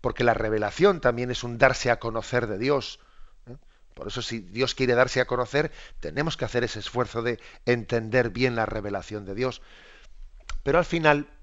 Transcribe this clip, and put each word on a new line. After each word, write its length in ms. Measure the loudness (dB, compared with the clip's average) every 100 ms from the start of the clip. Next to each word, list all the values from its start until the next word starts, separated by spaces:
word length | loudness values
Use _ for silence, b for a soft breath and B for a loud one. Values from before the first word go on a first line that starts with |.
porque 240 | -4 2
la 100 | 4
revelación 640 | 4 2 0 -2 4 4 4
también 300 | 2 2 -2
es 140 | -4
un 140 | -6 4
darse 340 | 4 6 0
a 80 | 0
conocer 480 | 0 -6 -2 -2 -2
de 100 | -2
Dios, 400 | 0 0 -2 -12 b b b b -20
¿eh? 100 | -20 -20 _ -20
Por 140 | -14 -10
eso, 120 | -8
si 200 | -6 -8
Dios 340 | -8 -2 -2
quiere 200 | 2 2
darse 260 | 4 4 2
a 60 | 0
conocer, 440 | 0 0 0 -2 B B -10
tenemos 360 | -8 -4 -4 -2
que 80 |
hacer 200 | -2 0
ese 160 | -2 -4
esfuerzo 420 | -6 -4 -2 -2
de 160 | -4 -4 B B 0
entender 640 | 0 2 -2 2 2 2
bien 260 | 2 0 0
la 100 | -2
revelación 580 | -2 -4 -6 -6 -10
de 100 | -8 -4
Dios. 260 | -4 -4 B B B B B -18 -18 -18 -8 -4
Pero 140 | 2 2
al 60 |
final 440 | 2 2 4 4 2 -12